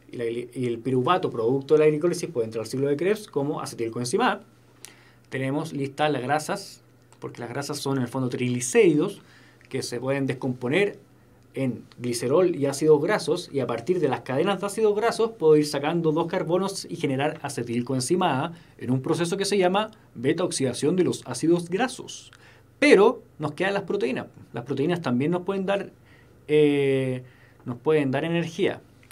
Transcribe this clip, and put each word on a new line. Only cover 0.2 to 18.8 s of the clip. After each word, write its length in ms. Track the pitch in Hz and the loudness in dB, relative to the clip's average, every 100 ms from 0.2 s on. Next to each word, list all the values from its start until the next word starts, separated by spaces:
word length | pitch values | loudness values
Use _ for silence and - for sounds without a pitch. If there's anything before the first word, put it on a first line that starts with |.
gli-, 260 | 117 117 123 | -6 -6 -8
y 140 | 135 123 | -4 -4
el 120 | 113 | -2
piruvato, 500 | 127 127 127 180 147 | 0 2 2 2 0
producto 440 | 117 113 135 135 | 0 0 0 4
de 60 | 151 | 6
la 60 | 151 | 6
glicólisis, 420 | 151 175 165 - | 4 0 -2 -4
puede 180 | 120 113 | -4 -4
entrar 180 | 113 | -4
al 40 | 110 | -6
ciclo 200 | 131 139 | -2 0
de 80 | 147 | 0
Krebs 320 | 180 214 - | 0 -2 -4
como 320 | 143 143 - | -4 -4 -4
acetilcoenzima 720 | - - 113 117 123 - - | -8 -6 -6 -4 -2 0 0
A. 80 | 208 - _ _ _ - - - _ - | -2 -8 _ _ _ -20 -20 -20 _ -10
Tenemos 440 | 131 135 143 160 | -6 -4 -4 -4
listas 380 | 143 139 139 151 | -6 -6 -2 0
las 120 | 135 | 0
grasas, 600 | 127 151 - 202 - - _ _ _ - | -2 -2 -2 -8 -10 -20 _ _ _ -14
porque 200 | 131 123 | -14 -10
las 100 | 117 | -8
grasas 280 | 131 143 143 | -8 -6 -6
son 200 | 139 135 | -2 -2
en 40 | |
el 60 | 123 | -2
fondo 200 | 135 123 | -4 -4
triglicéridos, 920 | - 123 123 - 240 190 147 196 - - - - - - | -2 -2 -2 2 6 6 4 0 -4 -18 -20 -20 -20 -10
que 140 | 131 | -8
se 180 | - 120 | -6 -4
pueden 260 | 131 139 135 | -2 0 -2
descomponer 720 | 127 135 127 123 170 202 - - _ _ _ _ | -2 -4 -4 0 0 0 -4 -20 _ _ _ _
en 320 | - 131 101 - - | -4 -4 -4 -12 -8
glicerol 560 | 120 120 127 160 180 139 | -6 -4 0 2 2 0
y 80 | |
ácidos 380 | 139 131 156 151 | -2 2 4 4
grasos, 480 | 175 196 - 175 - | 4 0 0 -2 -4
y 80 | 143 | -4
a 60 | 123 | -2
partir 340 | 117 - 180 | -2 -2 0
de 80 | 139 | 0
las 120 | 120 | -2
cadenas 400 | - 131 196 196 | -2 0 0 -2
de 60 | 202 | -4
ácidos 280 | 220 214 | 0 0
grasos 380 | 202 233 - 226 | 2 0 0 -2
puedo 240 | - 156 151 | 2 6 6
ir 100 | 147 | 4
sacando 460 | 143 147 170 160 | 0 0 0 0
dos 160 | 156 170 | 0 0
carbonos 580 | 185 156 180 196 190 - | -2 0 0 0 -6 -10
y 80 | 170 | -4
generar 420 | 156 131 151 160 | -2 0 -2 -4
acetilcoenzima 1040 | 135 127 117 117 120 131 123 180 180 131 | -8 -6 -4 -4 -2 -2 0 2 2 0
A 80 | 165 165 - | -4 -8 -20
en 120 | - | -8